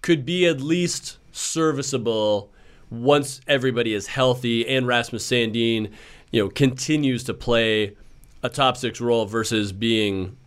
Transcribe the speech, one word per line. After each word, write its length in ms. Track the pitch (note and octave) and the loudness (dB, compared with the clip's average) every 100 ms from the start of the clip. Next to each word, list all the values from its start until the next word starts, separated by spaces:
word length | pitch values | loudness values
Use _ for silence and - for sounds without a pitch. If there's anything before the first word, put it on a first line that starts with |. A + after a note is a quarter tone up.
could 240 | - E3 B2 | 2 0 0
be 180 | F3+ F3 | 0 2
at 140 | D3 | 2
least 580 | C#3 E3+ F3 - - - - | 0 0 0 -4 -10 -18 -18
serviceable 1200 | - - D#3+ D#3+ C#3 C#3 C3+ A2+ A2 G#2+ G#2 G2 - - - - | -10 -6 0 0 0 -2 -2 -2 0 2 0 -2 -20 -20 -20 -14
once 500 | A#2 B2 C#3+ C3+ - - | -2 4 4 2 -10 -2
everybody 480 | C#3 C3 A#2+ A#2 | 0 2 0 0
is 140 | G#2 G2 | -2 -4
healthy 580 | - C3 B2+ B2 A#2 A#2 | 0 2 2 0 0 2
and 180 | C3 B2 | 0 2
Rasmus 420 | A#2+ A#2 A2+ - | 0 0 -6 -2
Sandin, 640 | B2 A2+ A2+ A#2 A2+ G#2+ - - - - | 0 0 0 0 0 -4 -10 -20 -20 -2
you 120 | A#2 | 0
know, 60 | G2 | 0
continues 760 | - C3+ B2+ - D#3 C#3+ A#2+ | 2 2 2 -2 0 0 -2
to 100 | B2 | -4
play 640 | G2 - A#2 A2+ G#2+ G2+ - - - - - | -8 0 2 2 2 -2 -6 -20 -20 -20 -10
a 60 | B2+ | -8
top 280 | - C3 B2+ | 0 0 2
six 240 | A#2+ A2 | -4 -4
role 240 | A#2+ A#2 G#2 | 0 2 2
versus 460 | A2+ A2 A2+ G#2 | -2 0 0 -2
being 640 | F#2+ A2+ A2+ G#2 F#2+ F2+ - | -2 0 2 2 -2 -6 -10